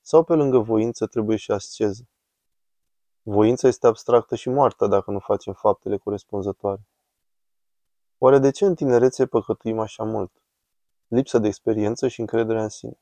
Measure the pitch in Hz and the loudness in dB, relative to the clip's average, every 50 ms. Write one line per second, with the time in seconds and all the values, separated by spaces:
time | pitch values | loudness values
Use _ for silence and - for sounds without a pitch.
0 | _ - - 160 165 - 175 160 143 139 127 127 110 110 113 110 110 117 117 - | _ 2 2 2 4 4 0 0 2 2 2 2 2 2 0 0 0 -2 -4 -6
1 | 113 104 _ 120 110 104 110 101 - - 113 101 - - - - 110 104 98 113 | -8 -6 _ -6 -2 -2 -2 -4 -2 -4 -6 -6 -6 -12 -8 -4 -4 -4 -4 -6
2 | 123 _ _ _ _ _ _ _ _ _ _ _ _ _ _ _ _ _ _ _ | -14 _ _ _ _ _ _ _ _ _ _ _ _ _ _ _ _ _ _ _
3 | _ _ _ _ _ 110 104 101 107 113 123 127 - 131 120 - - 120 110 - | _ _ _ _ _ -4 2 2 4 4 2 4 2 0 0 4 2 0 0 0
4 | - - 120 117 110 _ - 113 - 131 127 143 139 120 - _ 113 104 98 98 | -2 2 2 2 2 _ -8 -8 -6 -4 0 0 0 0 0 _ -2 0 0 0
5 | 95 - 101 98 - - 104 98 - - 98 _ - 107 98 _ _ - 104 98 | -2 -2 -8 -8 -4 -4 -4 -4 -4 -10 -14 _ 0 0 0 _ _ -6 -6 -4
6 | _ - 101 98 _ _ - 101 95 101 95 _ - 101 98 98 104 _ _ _ | _ -6 -8 -8 _ _ -10 -8 -6 -6 -8 _ -6 -6 -6 -6 -12 _ _ _
7 | _ _ _ _ _ _ _ _ _ _ _ _ _ _ _ _ _ _ _ _ | _ _ _ _ _ _ _ _ _ _ _ _ _ _ _ _ _ _ _ _
8 | _ _ _ _ - 127 135 139 135 139 135 - 202 196 175 - 151 135 123 120 | _ _ _ _ 4 6 6 6 6 4 0 2 0 0 0 0 0 2 4 4
9 | 120 127 - - 131 127 - 120 104 - 110 - _ 113 110 110 110 107 - - | 4 4 2 2 -2 0 0 -2 -2 -2 -6 -6 _ -6 -4 -4 -6 -8 -8 -8
10 | 110 110 110 110 95 92 _ _ _ _ _ _ _ _ _ _ _ _ _ _ | -8 -6 -6 -6 -8 -8 _ _ _ _ _ _ _ _ _ _ _ _ _ _
11 | _ _ 113 120 139 - - 127 107 104 101 - _ - 113 107 104 104 117 - | _ _ -2 -2 -2 0 0 0 0 0 -4 -2 _ -4 -2 -2 -2 -4 -4 -2
12 | - 127 - - 113 104 - 113 117 110 113 110 110 107 - - - 117 - _ | -4 -6 -4 -6 -10 -4 -2 -4 -2 -2 -2 -4 -4 -6 -8 -12 -16 -18 -18 _